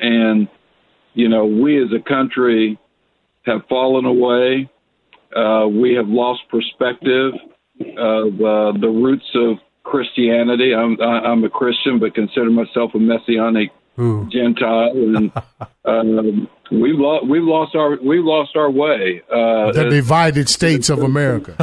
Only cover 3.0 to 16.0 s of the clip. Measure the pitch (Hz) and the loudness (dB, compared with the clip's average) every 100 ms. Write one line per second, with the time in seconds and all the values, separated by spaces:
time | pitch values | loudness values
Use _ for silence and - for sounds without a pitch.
3 | _ _ _ _ - 107 - 131 131 131 | _ _ _ _ -6 -6 -4 -2 0 0
4 | 127 123 123 123 127 131 135 _ _ _ | 0 0 2 2 0 0 -4 _ _ _
5 | _ - _ 113 107 110 107 104 123 120 | _ -20 _ -2 0 2 2 2 2 0
6 | 104 120 123 120 - 117 - - 123 120 | 0 -2 -2 -4 -6 -6 -4 -4 -4 -2
7 | 131 127 135 - - _ _ - - - | -2 0 -2 -6 -14 _ _ -16 -14 -4
8 | 113 110 107 98 110 107 107 104 113 113 | -2 0 -2 0 0 2 0 0 0 2
9 | 131 139 - 120 117 107 _ _ - 139 | 2 0 -2 -2 0 -2 _ _ -6 -4
10 | 120 135 117 117 120 120 127 113 117 107 | -4 -2 2 2 2 2 2 2 0 0
11 | 117 117 123 117 110 - 123 113 135 120 | 0 0 0 0 0 0 -2 -2 0 0
12 | 110 117 101 127 117 117 104 120 113 110 | 0 -2 -4 0 2 0 0 -2 -2 0
13 | 113 117 - 113 113 110 101 - _ - | 0 0 -2 -2 0 0 -2 -8 _ -4
14 | 117 107 101 123 120 113 113 113 117 131 | -2 -2 -4 -2 -2 0 0 2 0 0
15 | 110 107 107 113 - - - _ - 113 | 0 0 -2 -4 -12 -16 -20 _ -2 0